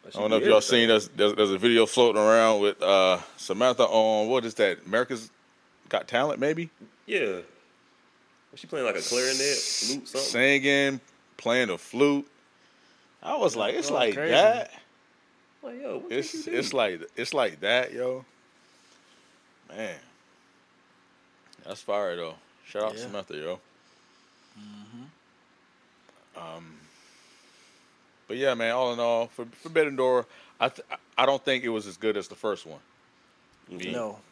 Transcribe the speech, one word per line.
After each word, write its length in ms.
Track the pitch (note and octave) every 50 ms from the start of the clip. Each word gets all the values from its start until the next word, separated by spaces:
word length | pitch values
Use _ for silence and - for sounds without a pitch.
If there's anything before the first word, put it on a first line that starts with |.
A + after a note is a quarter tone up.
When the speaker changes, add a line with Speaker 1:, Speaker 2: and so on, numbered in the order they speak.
| _
Speaker 1:
That 120 | - -
Speaker 2:
I 40 | -
don't 40 | G#2
Speaker 1:
should 60 | G#2+
Speaker 2:
know 60 | A2 A2
Speaker 1:
be 40 | -
Speaker 2:
if 60 | G2+
y'all 80 | A2 G#2+
Speaker 1:
everything. 220 | G#2 - C3+ A#2+
Speaker 2:
seen, 60 | A#2 A2+
there's, 180 | A2+ G#2+ G2+ -
there's, 240 | - - G#2 G#2 G#2
there's 160 | - G#2+ G2+
a 60 | G2 F#2
video 280 | G2 A#2+ A#2 A2+ A2+
floating 360 | G2+ - - B2 A#2+ G#2 G#2+
around 400 | G#2+ G#2+ A2+ A2+ A2+ A2+ A2 G#2
with, 200 | G2+ G#2 G2 -
uh, 380 | - F#2 G2 G2 F#2+ F#2 F#2 F2+ - - - -
Samantha 460 | - - F#2+ G2 A#2+ B2+ B2 A#2 B2 -
on, 400 | G#2 A2+ A2 A2 A2 G#2+ G#2+ A2
what 160 | B2+ C3 A2+
is 80 | A2+ G#2
that, 300 | - A2 G2 F2 E2 -
America's 440 | F2 G2+ A#2 B2 A#2+ C3 A2+ A2+ A#2 _ _ _ _ _ _ _ _ _ _ _ -
Got 180 | - G2+ - -
Talent, 320 | - A#2+ C3+ D3+ C#3+ -
maybe? 300 | B2+ D3 D#3+ E3 E3+ D#3+ _ _ - - _ _ _
Speaker 1:
Yeah. 340 | - G#3+ F#3+ C#3 G#2 F#2 F2+ E2+ - - _ _ _ _ _ _ _ _ _ _ _ _ _ _ _ _ _ _ _
Was 80 | - -
she 80 | - E3
playing, 180 | - D3 B2+
like, 100 | A2+ G2 F2+
a 40 |
clarinet, 360 | - - A#2 B2 B2+ C3 C3+ C3 C3+ C#3+ C#3 A#2+
flute, 500 | - - - - - A2 C3 C#3+ B2+ -
something? 220 | - C3 C#3 C#3
Speaker 2:
Singing, 680 | - A#2+ B2+ C3+ C#3 C#3 C3+ C#3 C#3 C#3 C#3 C#3 C#3 C3 _ _ _ _ _ _ _ -
playing 320 | - A#2+ A#2+ B2+ B2 G#2+
a 80 | F2+ E2+
flute. 500 | - - - A#2+ C#3 C#3+ C#3+ C#3+ C#3 - _ _ _ _ _ _ _ _ _ _ _ _ _ _ _ _ _ _ -
I 120 | - D4 D4
was 180 | A3 F3 -
like, 200 | A#2 G#2 - -
"It's 140 | F4 E4 -
Speaker 3:
Going 100 | - -
Speaker 2:
like 140 | C3 A2+ G2+
Speaker 3:
crazy. 160 | - D3+ E3
Speaker 2:
that." 400 | - C#3+ F#3 G#3+ A#3 B3 - - - - - _ _ _ _ _ _ _ _ _ _ _ _ _ _ _
Speaker 1:
Like, 200 | - B3+ A#3+ B3
yo, 160 | C#4+ B2 - C3
what 120 | - -
Speaker 2:
It's, 200 | A2+ C3 C#3 -
Speaker 1:
did 140 | - A2 G#2 -
you 40 | A2+
do? 40 | B2
Speaker 2:
it's 160 | C3 - -
like, 280 | C3 A2+ G2+ F#2 E2 E2 - _
it's 180 | - A#2+ - -
like 260 | C#3+ B2 G2+ D#2+ D2
that, 320 | E2+ G2+ A#2 B2 B2+ - -
yo. 320 | A#2 B2 B2+ B2+ C3 C3 _ _ _ _ _ _ _ _ _ _ _ _ _ _ _ _ _ _ _ _ _ _ _ _ _ _ _ _ _
Man. 260 | - G2+ A2 G2+ E2+ D2+ - _ _ _ _ _ _ _ _ _ _ _ _ _ _ _ _ _ _ _ _ _ _ _ _ _ _ _ _ _ - _ -
That's 160 | - G2 G#2
fire, 340 | - - G2+ G#2 G#2 F#2 F2
though. 180 | F2 E2+ D#2+ D#2+ - _ _ _ _ _
Shout 180 | - - G2+ G#2+
out 120 | A2 G2+ G#2+
Speaker 3:
Yeah. 60 | A#2+
Speaker 2:
Samantha, 320 | B2 G2 G2+ F#2+ _ -
yo. 240 | D2+ D2+ E2 F2+ - _ _ _ _ _ _ _ _ _ _ _ _ _ _ _ _ _ _ _ G#2+
Speaker 3:
Mm-hmm. 440 | G#2 G#2 G#2 G#2 G#2+ G#2+ A#2 A#2 B2+ D3 D#3+ _ _ _ _ _ _ _ _ _ _ _ _ _ _ _ _ _ _ - _ _ _ _ _ E2+
Speaker 2:
Um, 320 | E2+ E2 D#2+ E2+ E2 D#2+ D#2+ D2+ D2+ D#2 _ _ _ _ _ _ _ _ _ _ _ _ _ _ _ _ _ _ _ _ _ _ _ _ _ _ _ _
but 100 | G#2+ B2
yeah, 160 | C3+ C#3 B2+
man. 180 | A#2 A#2 A2+ A#2
All 180 | B2 C3 B2 A#2+
in 60 | A#2
all, 280 | A#2 A#2 A#2 A2+ A#2 A#2
for 180 | - - A#2+
Forbidden 500 | A#2 A#2 - - E3 E3 E3 D#3 D3 C#3
Door, 300 | C3 C3 B2+ B2+ B2 A#2 _ - - - - _ _
I 100 | A#2 C3
th-, 180 | - - - _ - - _ _ _ -
I 80 | B2+
don't 180 | C3 C#3 C3+ -
think 200 | D3 C3+ B2+ B2+
it 60 | A#2+
was 160 | A#2 A2 G#2 G2+
as 100 | F2+ -
good 200 | - A2 G#2+ G2+
as 100 | F#2 -
the 80 | F#2+
first 300 | - - A2 G2+ F2+ -
one. 140 | E2 D#2 C#2+ _ _ _ _ _ _ _ _ _ _ _ _ _ _ _ _ _ -
Speaker 1:
Mm-hmm. 80 | F2+ F2+
Speaker 2:
Me, 140 | F#2 F#2+
Speaker 3:
No. 280 | A#2 A#2+ A2+ G#2+ G#2+ G#2 _ _